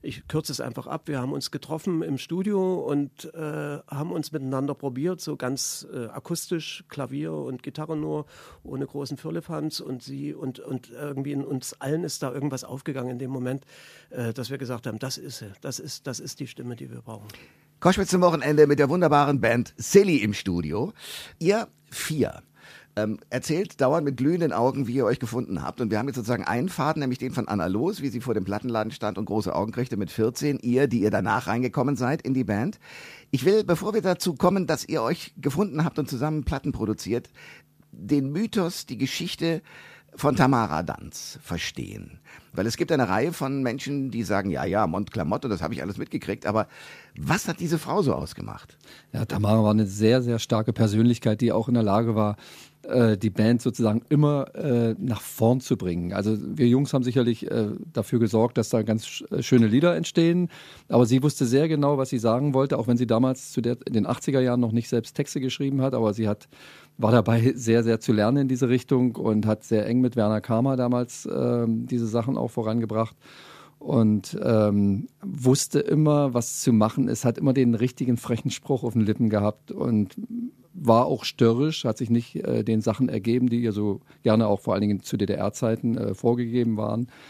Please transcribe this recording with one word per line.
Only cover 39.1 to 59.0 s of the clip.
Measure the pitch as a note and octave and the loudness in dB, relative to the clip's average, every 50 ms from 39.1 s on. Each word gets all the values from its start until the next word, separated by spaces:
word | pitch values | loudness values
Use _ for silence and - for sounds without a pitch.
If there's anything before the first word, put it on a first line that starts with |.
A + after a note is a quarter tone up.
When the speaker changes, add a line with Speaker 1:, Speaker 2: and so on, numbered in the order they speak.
| - - - - - - D#3+ E3 E3 D#3 _ - - - - - - - _ _ - | -4 -6 -8 -8 -6 -4 -2 -2 -2 -4 _ -14 -20 -20 -20 -20 -20 -20 _ _ -12
Speaker 2:
von | - - D3 C#3 | -2 0 0 4
Tamara | - C#3+ C3 C#3 A#2 A2+ D#2 D2+ D#2 | 4 4 4 4 2 2 0 -2 -4
Danz | E2+ D2+ - - - D2+ - - - - - - | -4 -4 -8 -10 -12 -16 -16 -14 -14 -14 -16 -16
verstehen. | - - E2+ E2+ - - - - A#1 G1+ G#1 G1+ - - - - _ - - - - _ | -10 -8 -6 -6 -6 -8 -8 -8 -10 -10 -10 -14 -16 -16 -20 -20 _ -20 -20 -20 -20 _
Weil | - - F#2+ | -6 -2 -2
es | A2+ A2+ | -2 -2
gibt | - - - | -2 0 0
eine | E3 C3+ B2 F2+ | 2 2 2 2
Reihe | F#2+ G#2+ C3 F3 | 2 2 0 0
von | F3 - C#3+ C3+ C#3 C#3 | -2 -4 -4 -4 -2 -2
Menschen, | C3 B2 A#2 C#3 - C#3 C#3+ C#3+ C3+ C3 | -2 -2 -4 -4 -6 -6 -4 -4 -4 -4
die | A2+ A#2 A2 | -4 -4 -2
sagen, | E2+ G2+ G2 F#2+ G2+ | 0 0 0 0 0
"Ja, | D#2 B1+ C#2 | -2 -2 -2
ja, | G2 F#2 G#2 G#2+ E2 | 0 2 2 2 2
Mont | D#2+ F#2+ G#2 - | 0 -4 -6 -4
Clamotte, | - G#2+ D#2+ D2 G2+ C#3 - B2+ | -4 -4 -2 -2 -2 -2 -2 -4
das | G#2 D#2+ | -4 -2
habe | E2 D#2 F2+ | -2 -6 -4
ich | B1+ | -6
alles | C#2 F#2+ G2+ - | -6 -8 -8 -8
mitgekriegt." | - - - - - - G#2 - - | -10 -8 -8 -8 -6 -6 -6 -4 -4
Aber | - G2+ A2 G#2 - - - - - - - - - _ | 0 0 0 0 -2 -8 -20 -20 -20 -20 -20 -20 -20 _
was | - D2+ - D#3+ G#3+ - | -8 -2 -2 -2 -2 -2
hat | - D#3+ - | -6 -6 -6
diese | F3 D#3 E3 D#3 | -4 -4 -2 -4
Frau | - - D3+ G#3 | -2 -2 -2 0
so | F3 C3 D#2+ | 2 0 0
ausgemacht? | C2+ - - - - - - - - - - - _ _ - - - _ _ | -2 -4 -8 -10 -12 -12 -12 -12 -14 -18 -20 -20 _ _ -20 -20 -20 _ _
Speaker 3:
Ja, | - A2+ A2 | -6 -6 -6
Tamara | - - G2 G#2 G#2 A2 A2+ | -4 -2 0 2 4 4 6
war | G#2+ G#2+ | 6 4
eine | G#2 A2 G#2+ | 4 4 2
sehr, | G2 F#2+ G2+ A2 A2 A#2+ C3 | 0 0 2 4 4 4 4
sehr | B2 A#2+ A#2 A2 | 2 0 -2 -2
starke | - - A#2+ G#2+ A2 B2 | 0 0 0 0 0 -2
Persönlichkeit, | A2 - A2+ G#2+ G2+ A2 A#2 A#2+ A#2+ - - A#2 G#2+ - | 2 2 2 2 4 4 4 4 4 2 2 0 2 2
die | A#2+ A2+ | 2 2
auch | - G#2+ B2 C3+ | 2 2 0 2
in | B2 | 2
der | A#2+ A2 | 2 4
Lage | G2+ G2 G#2+ A#2 A#2 G#2+ | 4 2 2 2 2 2
war, | A2 G#2+ G#2 G#2 - - - - - - - _ _ | 2 0 0 -2 -6 -12 -20 -20 -20 -20 -20 _ _
äh, | - - - B2+ A#2 A2 G#2+ | -8 0 4 6 6 6 4
die | G2 A2 G#2+ | 2 0 -2
Band | F#2+ - G#2+ A2+ A#2+ A#2 | 2 4 4 4 4 2
sozusagen | - B2 A2 - A#2 G#2+ G#2 A#2 - _ | 0 -2 -2 2 0 2 2 0 0 _
immer, | D3+ C#3+ D3 D3 D3 C#3 C3+ - - | 2 4 4 4 2 0 -2 -4 -8
äh, | C#3+ D3+ D3 A#2+ A#2+ A#2 A2+ A2 - | -6 -2 0 2 2 2 2 0 -2
nach | - C3 A2+ G#2 | -4 -4 -4 -4
vorn | - - - - A2+ A2+ B2+ C3 | -8 -14 -2 2 4 4 4 2
zu | - - B2 | 0 -2 -2
bringen. | G#2 F#2 F2+ E2+ F2 F2 F2 | -2 0 -4 -2 -2 -4 -4
Also | G2 G2 G2+ G#2+ A2 G#2 | -4 -2 0 0 -2 -2
wir | - - - - A#2+ | -4 -6 0 2 4
Jungs | A#2+ A#2+ C3+ C#3+ - | 4 6 4 2 2
haben | - C3+ B2 | 0 0 0
sicherlich, | B2 A2 C3+ A#2+ A#2+ A#2 - - - | 0 0 2 2 2 0 -2 -4 -4
äh, | - A#2 A2 G#2 - - - - | -2 -2 -2 -2 -4 -8 -10 -6
dafür | - A#2 G#2+ - - A#2 | -4 -4 -2 0 2 2
gesorgt, | A2+ G#2 G#2+ A2 A2+ A#2+ - B2 | 2 4 4 4 2 4 2 -2
dass | A2 - | -2 0
da | - A2+ | 0 0
ganz | A2 A2 A2 A2 | 2 2 0 -2